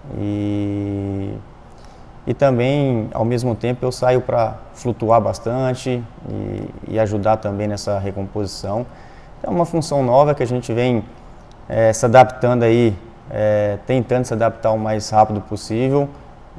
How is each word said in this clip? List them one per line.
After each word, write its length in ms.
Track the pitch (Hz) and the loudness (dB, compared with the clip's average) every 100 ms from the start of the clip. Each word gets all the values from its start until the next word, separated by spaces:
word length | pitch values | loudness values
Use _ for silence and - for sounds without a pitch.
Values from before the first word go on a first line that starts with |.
| 143 104 | -12 -8
E 1200 | 101 104 104 104 101 101 101 101 98 98 98 107 - - - - - - - - - | -4 -4 -2 -2 -2 -4 -4 -4 -4 -6 -6 -10 -16 -20 -20 -20 -20 -20 -20 -10 -6
E 60 | |
também, 760 | 123 139 120 127 147 139 117 107 | 2 4 4 2 2 2 0 -2
ao 100 | - | -2
mesmo 300 | 113 120 123 107 | 0 0 -2 -2
tempo, 300 | 120 127 127 | -2 -2 -4
eu 60 | |
saio 280 | - 127 127 | 0 2 2
pra 360 | 123 120 110 - - | 2 0 0 -4 -16
flutuar 480 | - 123 - 110 113 | -8 -6 -2 4 4
bastante 840 | 104 98 117 127 131 127 131 123 110 - 107 | 4 -2 -4 -2 -2 -2 -2 -4 -6 -14 -10
e, 640 | 104 101 101 101 - - | -8 -6 -6 -8 -10 -4
e 60 | 110 | 0
ajudar 380 | 110 107 101 110 | 0 0 2 0
também 300 | 104 101 104 | 0 -4 -4
nessa 320 | 101 - 98 | -4 -4 -4
recomposição. 880 | 98 98 98 104 98 - 98 107 127 - - - - - | -4 -6 -6 -6 -6 -8 -6 -6 -6 -12 -20 -20 -20 -12
É 60 | - | -4
uma 160 | 175 165 | 0 0
função 380 | 170 147 143 | -2 -2 0
nova 300 | 127 127 147 | 4 6 4
que 80 | 143 | 2
a 60 | 120 | 0
gente 260 | 123 120 | -2 -2
vem, 300 | 113 127 117 - - - - - - - | 0 2 0 -2 -12 -20 -20 -20 -18 -6
é, 240 | 110 113 | 2 2
se 120 | 107 123 | 4 6
adaptando 580 | 123 127 - 123 123 | 8 8 4 0 2
aí, 320 | 117 117 117 92 - - - | 4 4 2 0 -10 -20 -10
é, 480 | 107 107 104 104 101 - | -2 0 2 0 -4 -2
tentando 400 | 127 110 127 123 | -2 0 -2 0
se 80 | |
adaptar 380 | 113 113 - 113 | 0 0 0 -2
o 80 | 110 | 0
mais 300 | 110 110 104 | 0 -2 0
rápido 300 | 107 107 104 | 4 4 2
possível, 680 | - 104 - 110 131 143 143 - - - - | -6 -8 -4 -2 0 0 0 -6 -20 -20 -20